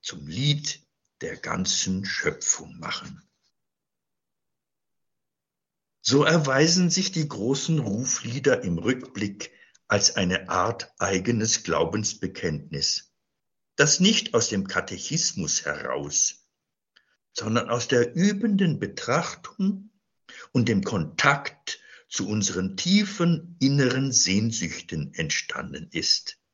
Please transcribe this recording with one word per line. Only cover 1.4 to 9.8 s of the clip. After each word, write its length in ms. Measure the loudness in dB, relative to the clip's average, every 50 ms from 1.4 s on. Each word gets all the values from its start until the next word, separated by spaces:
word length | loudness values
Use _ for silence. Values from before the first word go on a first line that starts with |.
| -8 -6 -4 -2 -2 0 0 -2 0 -2 -2 -2 -2
Schöpfung 760 | -4 -4 -2 -2 -2 -2 -2 0 0 0 0 0 -14 -14 -10
machen. 420 | -8 -6 -6 -6 -8 -12 -16 -16 _ _ _ _ _ _ _ _ _ _ _ _ _ _ _ _ _ _ _ _ _ _ _ _ _ _ _ _ _ _ _ _ _ _ _ _ _ _ _ _ _ _ _ _ _ _ _ _ _ _ _ _ _ _ _ _
So 220 | -2 2 4 6 6
erweisen 680 | 6 4 4 4 2 4 4 4 4 4 4 4 2
sich 220 | 2 0 -2 -2
die 160 | -2 -2 -2
großen 500 | -2 -4 -4 0 0 0 0 0 0 0
Ruflieder 880 | 0 0 0 -2 -2 -2 -2 -4 -4 -4 -6 -6 0 2 2 2 2 0
im 160 | -2 -4 0
Rückblick 720 | 0 0 -2 -2 -4 -12 -6 -6 -6 -4 -6 -8 -14 -16 _ _ -20 _ _ _